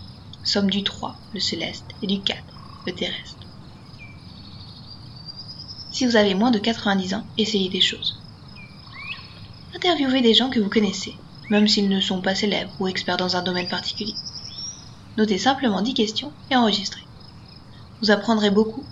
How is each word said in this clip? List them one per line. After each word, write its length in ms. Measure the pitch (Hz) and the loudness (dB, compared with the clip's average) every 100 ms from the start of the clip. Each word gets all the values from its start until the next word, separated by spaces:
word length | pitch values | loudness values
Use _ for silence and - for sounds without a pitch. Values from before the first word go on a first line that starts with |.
| - - - - | -18 -16 -18 -8
Somme 260 | - 208 196 | 0 2 2
du 140 | 202 | 2
trois, 320 | 202 - - - - | -2 -4 -8 -10 -12
le 60 | 190 | -4
céleste, 460 | - 165 175 - - - | -2 -2 -6 -8 -12 -6
et 40 | 190 | -2
du 140 | 196 | 0
quatre, 220 | - - - - - - - | 0 -4 -10 -18 -18 -10 -8
le 80 | |
terrestre. 540 | - - - - - - - - - - - - - - - - - - - - - - - - - - - - - - | -4 -6 -6 -12 -16 -16 -18 -18 -18 -18 -18 -16 -16 -18 -16 -16 -16 -16 -16 -16 -16 -16 -16 -14 -14 -12 -12 -12 -12 -6
Si 140 | - 247 | 0 4
vous 100 | 226 | 6
avez 200 | 202 190 | 6 6
moins 160 | 247 | 4
de 80 | 214 | 4
quatre-vingt-dix 560 | 226 226 208 190 185 202 | 2 0 2 2 0 -4
ans, 100 | - - | -4 -2
essayez 300 | 202 202 185 | 0 2 0
des 120 | 185 | 2
choses. 400 | 185 - - - - - - - 1077 - - - - - - - - - - 359 | 2 0 -6 -6 -16 -18 -18 -18 -16 -18 -18 -14 -12 -12 -14 -16 -18 -18 -14 -2
Interviewez 460 | 370 311 269 262 | 2 4 4 6
des 120 | 233 | 8
gens 160 | 214 262 | 8 6
que 100 | 247 | 2
vous 100 | 202 | 4
connaissez, 460 | 226 202 - - - - - - | 4 2 0 -8 -12 -16 -12 2
même 180 | 208 208 | 4 6
s'ils 220 | 208 202 | 6 4
ne 120 | 190 | 2
sont 200 | - 185 | 2 0
pas 120 | 190 | 0
célèbres 400 | 196 214 175 190 - | 0 2 0 -4 -2
ou 80 | 190 | -2
experts 300 | 185 - 180 | -2 -2 0
dans 180 | 185 180 | 2 0
un 80 | |
domaine 240 | 180 180 180 | 0 -2 -2
particulier. 480 | 180 - - 214 - - - - - - - - - - - | -4 -4 -6 -8 -8 -12 -14 -14 -12 -12 -12 -18 -18 -6 2
Notez 200 | 220 185 | 2 4
simplement 440 | 254 277 254 185 | 2 4 2 2
dix 120 | 226 | 2
questions 380 | 226 214 - 285 - - | 2 0 0 -8 -10 0
et 60 | 262 | 4
enregistrez. 480 | 226 196 - - - - - - - - - - - - | 4 4 -2 -8 -16 -18 -18 -18 -20 -20 -20 -20 -16 -2
Vous 100 | 214 | 4
apprendrez 380 | 208 - 220 208 | 4 4 4 6
beaucoup 340 | 202 220 - - | 6 4 0 -12